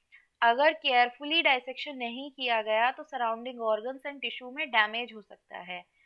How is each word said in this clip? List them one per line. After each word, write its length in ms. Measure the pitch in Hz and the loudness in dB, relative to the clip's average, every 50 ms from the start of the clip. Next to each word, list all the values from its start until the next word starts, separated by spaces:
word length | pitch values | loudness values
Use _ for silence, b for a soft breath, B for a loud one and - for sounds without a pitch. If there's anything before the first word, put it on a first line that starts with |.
| b b b b b b _ - | b b b b b b _ 2
अगर 320 | 240 233 233 254 285 320 320 | 4 4 6 6 4 4 4
carefully 680 | 320 - 285 254 247 240 240 240 - 285 294 311 339 | 2 0 2 4 4 4 2 0 -8 -4 0 2 4
dissection 540 | 302 285 269 254 254 262 254 - - 302 285 | 4 4 4 2 0 -8 -10 -10 -10 -10 -8
नहीं 360 | 254 247 233 233 254 277 294 | -8 -8 -8 -8 -8 -10 -12
किया 300 | 269 - 262 247 233 220 | -10 -6 -2 0 0 0
गया 300 | 208 214 214 220 233 254 | 0 2 2 2 2 2
तो 120 | 269 302 294 | 0 -2 -12
surrounding 560 | - 285 254 240 226 226 226 240 254 247 240 | -10 -6 -4 -2 -2 -2 -4 -8 -12 -8 -4
organs 420 | 226 220 214 214 214 254 269 269 | 0 0 0 0 -2 -6 -10 -8
and 140 | - 285 285 | -10 -12 -10
tissue 380 | 277 254 233 - - 254 254 254 | -8 -8 -8 -8 -8 -14 -12 -8
में 160 | 294 311 277 | -8 -6 0
damage 440 | 233 220 208 214 220 233 247 226 220 | 2 2 2 2 0 -6 -8 -8 -12
हो 80 | 214 | -16
सकता 360 | 196 - - - _ - - | -18 -20 -20 -20 _ -14 -14
है, 280 | 196 180 180 180 180 180 _ _ _ _ | -12 -10 -10 -10 -12 -12 _ _ _ _